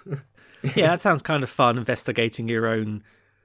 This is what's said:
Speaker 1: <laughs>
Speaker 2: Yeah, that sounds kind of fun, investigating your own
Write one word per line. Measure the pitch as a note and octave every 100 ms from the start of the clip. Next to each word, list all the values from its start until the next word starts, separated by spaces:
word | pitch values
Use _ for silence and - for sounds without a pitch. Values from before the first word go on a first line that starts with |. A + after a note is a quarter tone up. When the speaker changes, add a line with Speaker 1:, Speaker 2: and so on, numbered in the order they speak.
Speaker 1:
<laughs> | - C#3 - _ _ - C#3
Speaker 2:
Yeah, | - D#3+
that | F3
sounds | G#3 D#3+
kind | - D3+
of | B2+
fun, | - B2+ A#2+
investigating | A#2 A#2+ - A#2 A#2 - A2+
your | A2+ A2+
own | A2+ G#2+ G#2+ - _ _ _